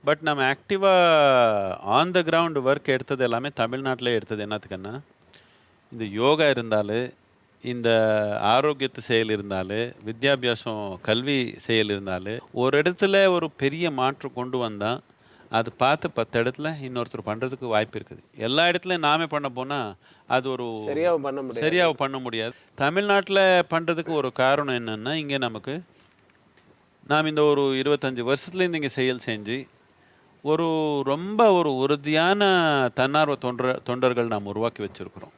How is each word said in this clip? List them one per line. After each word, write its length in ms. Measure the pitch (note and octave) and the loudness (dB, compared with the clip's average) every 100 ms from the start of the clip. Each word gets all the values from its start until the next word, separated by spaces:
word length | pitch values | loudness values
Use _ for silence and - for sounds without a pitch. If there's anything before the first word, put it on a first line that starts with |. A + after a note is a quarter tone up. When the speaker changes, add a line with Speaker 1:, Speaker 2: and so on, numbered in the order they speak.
| - | 0
Speaker 1:
But 120 | D3+ | 0
நம்ம 320 | D#3 D3 C3 | 0 0 0
ஆக்டிவா 400 | C#3 _ G3 G3 F#3 F3 D#3+ C#3+ C3 A#2 G#2 G2 F2+ | 0 _ 0 4 6 6 6 6 6 6 4 0 -4
on 300 | G2 A#2 E3 | 0 2 4
the 100 | F3+ | 2
ground 320 | E3 E3 E3+ D3 | 2 2 2 0
work 280 | B2+ C3+ | 0 0
எடுத்தது 400 | - C3 - C#3 | 0 -2 -2 -2
எல்லாமே 260 | B2 A#2 C#3 - | 0 0 -4 -2
தமிழ்நாட்டிலே 580 | A2+ B2+ C3+ B2 B2 | -2 -2 -4 -2 -2
எடுத்தது. 320 | A2+ - G#2+ G#2 | -2 -4 -8 -6
என்னத்துக்குன்னா, 540 | G#2+ - F#2 G2 B2 C#3+ _ _ - _ _ _ _ _ | -8 -8 -12 -12 -14 -16 _ _ -20 _ _ _ _ _
இந்த 140 | A#2 A2 | -10 -8
யோகா 380 | G#2 B2+ D3+ | 0 2 4
இருந்தாலு, 720 | D3+ B2 A2+ G#2+ G#2 A2 B2 - _ _ _ _ | 4 2 0 0 0 -2 -4 -10 _ _ _ _
இந்த 280 | B2 B2 A#2 A2+ A2 G#2+ G#2 G#2+ | -10 -2 2 4 4 2 0 -2
ஆரோக்கியத்து 540 | G#2 A#2+ D3 C#3+ C3+ - | 2 2 2 -2 -6 -8
செயல் 300 | - A2+ A2+ | 0 0 2
இருந்தாலு, 680 | G#2+ G2+ F#2+ F#2 G#2 A#2+ - G#2+ | -2 -4 -6 -4 -4 -6 -8 -12
வித்யாபியாசம் 960 | A2+ C#3 C3+ B2 A2+ - G#2+ G2+ F2+ | -4 0 0 0 -4 -6 -8 -8 -8
கல்வி 520 | - A2+ C3 C#3 A#2+ - | -2 -2 0 -2 -2 -8
செயல் 300 | - A2+ G#2 | -2 0 0
இருந்தாலு, 520 | G2+ G2 F#2 F#2 A#2 - | -2 -4 -6 -6 -10 -10
ஒரு 300 | B2+ B2+ C#3+ | -2 2 2
இடத்துல 460 | D#3 F3+ G3 G3 G3 | 2 0 2 4 4
ஒரு 240 | F3 D#3+ | 2 -2
பெரிய 400 | - C#3 D#3+ E3+ | -4 -4 -2 -4
மாற்றம் 420 | C3+ B2+ C#3 C#3 | 0 -2 -2 -10
கொண்டு 240 | B2+ B2 B2+ | -8 -6 -4
வந்தா, 420 | A#2 G#2 G#2 B2+ _ _ _ _ - | -4 -4 -4 -4 _ _ _ _ -4
அது 220 | A2 A#2 | -4 -4
பார்த்து 400 | - B2+ D3+ C3 | 0 2 2 -2
பத்து 320 | - A2+ A#2+ | -4 -2 0
இடத்துல 320 | A#2 C3 D3+ D#3 C3 | -2 -4 -8 -8 -10
இன்னொருத்தர் 380 | B2 A#2 A2+ G#2+ | -8 -8 -8 -8
பண்றதுக்கு 400 | A2 B2+ C3 B2 | -6 -6 -6 -2
வாய்ப்பு 340 | G#2+ G#2+ A2 | 0 0 -6
இருக்குது. 240 | - - _ - | -14 -20 _ -8
எல்லா 300 | A2+ C#3 E3+ | -2 2 2
இடத்துலயும் 400 | F3 F#3 F3 D3+ | 0 -2 -2 2
நாமே 160 | D#3 E3 | 2 0
பண்ண 240 | D3+ C#3+ | -4 -6
போனா, 460 | B2 C3 C#3+ A2 G2 _ _ _ | -6 -6 -6 -6 -10 _ _ _
அது 240 | B2+ C3 | 0 0
ஒரு 120 | B2+ | -6
Speaker 2:
சரியாவும் 600 | A#2+ A2+ G#2+ D3 F3 E3 C#3 | -6 -6 -6 -2 0 0 -2
பண்ண 140 | C3+ | -6
முடியாது. 280 | C3+ C3 D3+ | -8 -2 0
Speaker 1:
சரியாவும் 320 | F3 E3+ C#3+ | 2 2 0
பண்ண 160 | C#3 C3+ | -4 -4
முடியாது. 340 | B2+ A2+ A2+ - _ - | -6 -6 -6 -10 _ -2
தமிழ்நாட்டுல 880 | C#3 F3 G#3 G3+ F#3+ G3 F#3+ F3+ E3+ | 0 0 2 2 2 4 6 4 4
பண்றதுக்கு 400 | E3 E3 E3 E3 | -2 -2 -4 -2
ஒரு 220 | D#3 C3 | -2 -2
காரணம் 560 | - C3 C#3+ C#3+ B2 A#2 | 2 2 4 0 -4 -4
என்னன்னா, 260 | A2 A#2 | -6 -6
இங்க 240 | D#3 C#3+ C#3 | -6 -4 -4
நமக்கு 440 | B2 A2 C3 D3+ F3 _ _ _ _ _ _ _ _ _ _ _ - | -4 -6 -8 -10 -12 _ _ _ _ _ _ _ _ _ _ _ 0
நாம் 180 | D3 D#3 | 0 2
இந்த 160 | D3+ | 2
ஒரு 400 | D3+ C#3+ C#3 C3 | 4 4 2 0
இருபத்தஞ்சு 420 | C3+ D3 C3+ B2+ A#2+ | 0 0 -2 -4 -2
வருஷத்துலேருந்து 440 | C3+ - F#3 F3+ | -2 -4 -2 -2
இங்க 140 | E3 C#3+ | 0 -4
செயல் 320 | - B2+ B2+ - | -2 -2 -2 -6
செஞ்சு, 420 | A2 G#2 B2+ B2+ _ _ _ _ _ _ _ | -6 -6 -8 -8 _ _ _ _ _ _ _
ஒரு 600 | C#3+ D#3 E3 D#3+ D#3 C#3+ C3+ | -2 0 0 0 0 -2 -2
ரொம்ப 460 | C#3+ F#3 G#3+ A3+ | -4 -4 4 6
ஒரு 240 | F#3 D#3 C3 | 6 2 0
உறுதியான 680 | C3+ D3 C#3+ D#3 F3 G3+ G3+ F#3 D#3+ C#3+ B2+ | 0 0 0 2 2 4 4 4 4 2 2
தன்னார்வ 420 | B2 C3 D3 D3+ C3+ | 2 0 2 2 0
தொண்டர், 480 | B2 A#2+ B2+ B2+ | -4 -2 -2 -2
தொண்டர்கள் 440 | - B2 B2+ A#2+ A#2 | -4 -2 -2 0 -2
நாம் 180 | G#2+ G2+ | -2 -4
உருவாக்கி 380 | G#2 A#2 - | -4 -4 -4
வச்சிருக்கிறோம். 500 | G2+ - F2+ - - | -12 -10 -16 -16 -20